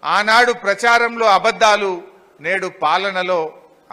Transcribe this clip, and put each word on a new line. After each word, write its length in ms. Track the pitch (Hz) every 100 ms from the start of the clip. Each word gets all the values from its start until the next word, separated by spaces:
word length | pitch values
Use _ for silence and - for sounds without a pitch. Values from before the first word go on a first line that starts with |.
| 147 180
ఆనాడు 380 | 208 226 247 233 190
ప్రచారంలో 600 | 196 233 233 233 233 220 190
అబద్ధాలు, 640 | 208 190 220 208 202 180 - - _ _
నేడు 300 | 151 190 185 -
పాలనలో 680 | 151 170 196 185 180 180 156 - - _ -